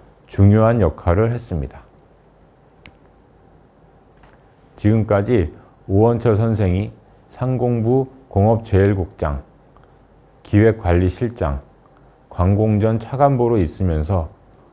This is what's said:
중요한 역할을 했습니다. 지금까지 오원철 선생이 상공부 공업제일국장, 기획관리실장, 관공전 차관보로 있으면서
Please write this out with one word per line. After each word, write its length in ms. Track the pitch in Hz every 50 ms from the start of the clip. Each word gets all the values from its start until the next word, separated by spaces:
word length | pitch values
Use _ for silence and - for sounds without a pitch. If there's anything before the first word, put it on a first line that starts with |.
| - _ _ _ _ -
중요한 520 | - - 98 101 104 110 110 113 120 117
역할을 520 | 95 78 - - - 90 85 98 113 113
했습니다. 500 | 120 120 - - 92 78 67 67 - - - _ _ _ _ _ _ _ _ _ _ _ _ _ _ _ _ _ _ _ - - - _ _ _ _ _ _ _ _ _ _ _ _ _ _ _ _ _ _ _ _ _ _ _ _ _ - - _ _ _ _ _ _ _ _ _
지금까지 800 | - - 104 113 110 104 104 104 101 104 120 123 104 82 78 - - - _ _ _ _ -
오원철 480 | 95 101 110 117 117 117 120 120 107
선생이 560 | 101 113 113 107 101 104 90 87 95 107 113 - - _ _ _ _ _ _
상공부 800 | - - 127 131 127 120 123 123 120 117 110 117 127 135 131 135 - - - -
공업제일국장, 1120 | - 98 101 110 117 110 - - 101 95 98 101 104 98 85 - - - 90 76 71 69 - _ - _ _ _ _ - - _ _ _ _ _ _ _ _ _ _ _ -
기획관리실장, 1160 | - - 104 110 113 104 - - 87 85 90 92 90 - - 123 110 117 - 92 76 69 69 - _ _ _ _ _ _ _ _ _ _ _ _ -
관공전 720 | - - 90 95 104 101 107 110 107 104 107 110 113 110
차관보로 580 | - - - 127 143 143 139 120 120 117 120 107
있으면서 720 | 82 76 - - 95 87 80 78 76 80 101 87 80 - - _ _ _ _ _ _ _